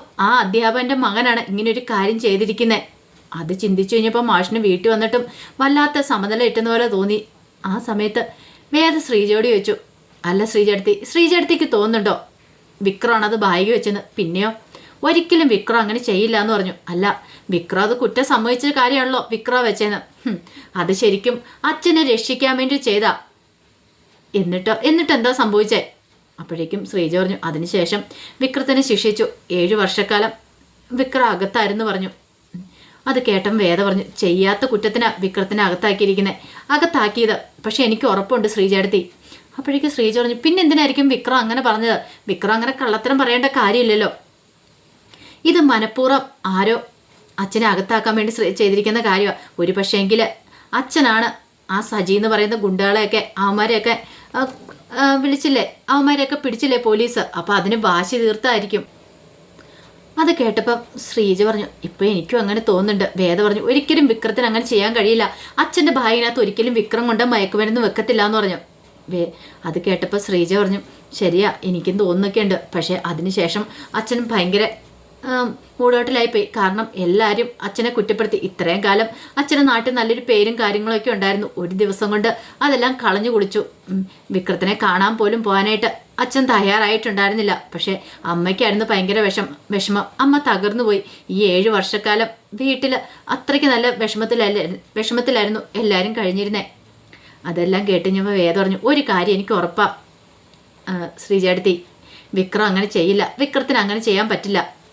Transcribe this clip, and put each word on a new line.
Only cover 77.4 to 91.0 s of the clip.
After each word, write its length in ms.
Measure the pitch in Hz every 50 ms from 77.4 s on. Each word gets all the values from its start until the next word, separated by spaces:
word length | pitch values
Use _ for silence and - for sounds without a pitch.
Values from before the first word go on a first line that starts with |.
| 233 - - -
അച്ഛനെ 280 | 190 196 - 240 226 240
കുറ്റപ്പെടുത്തി. 460 | 240 226 196 - 202 196 214 208 208
ഇത്രയും 480 | - - 185 - - 170 165 180 202 208
കാലം 220 | 196 202 220 226 226 - - - - - 277
അച്ഛൻ്റെ 240 | 285 - 302 285
നാട്ടിൽ 320 | 277 269 233 226 233 254 254
നല്ലൊരു 280 | 240 226 226 240 254 247 254
പേരും 300 | 220 208 208 226 240 233
കാര്യങ്ങളൊക്കെ 520 | 220 202 202 208 214 226 226 214 214 247
ഉണ്ടായിരുന്നു. 400 | 220 196 196 196 202 202 208 - - 180
ഒരു 160 | 180 170 190
ദിവസം 360 | 190 208 196 190 - 220 202
കൊണ്ട് 280 | 208 208 214 233 226 - - - - -
അതെല്ലാം 360 | 285 294 269 240 240 262 262 254 240
കളഞ്ഞു 260 | 202 190 208 220 247
കുളിച്ചു. 340 | 233 208 196 196 - 208 202 - - _ _ 185
ഉം, 160 | 190 190 190 - - - _ -
വിക്രത്തിനെ 480 | 196 180 - - 175 - 185 196 208 -
കാണാൻ 360 | 220 190 175 190 196 214 226 220
പോലും 240 | 208 208 233 226
പോകാനായിട്ട് 560 | 220 202 196 196 202 214 214 208 233 - - - - _ - -
അച്ഛൻ 280 | 254 254 - 269 262
തയ്യാറായിട്ടുണ്ടായിരുന്നില്ല. 1200 | 254 226 196 196 196 208 220 214 208 220 220 220 226 196 202 196 202 214 220 202 202 170 - - - -
പക്ഷേ 280 | 165 - 202 190 185 - - - - -
അമ്മയ്ക്കായിരുന്നു 600 | 170 170 170 175 185 190 190 240 208 202 214 220 220
ഭയങ്കര 300 | 208 190 185 190 202 220
വിഷം-, 340 | 208 196 - 220 185 - 143 - _ -
വിഷമം. 340 | 208 190 - 208 202 208 - - - -
അമ്മ 180 | 269 277 285 294
തകർന്നു 460 | 285 254 202 185 202 208 214 247 233
പോയി. 180 | 214 202 196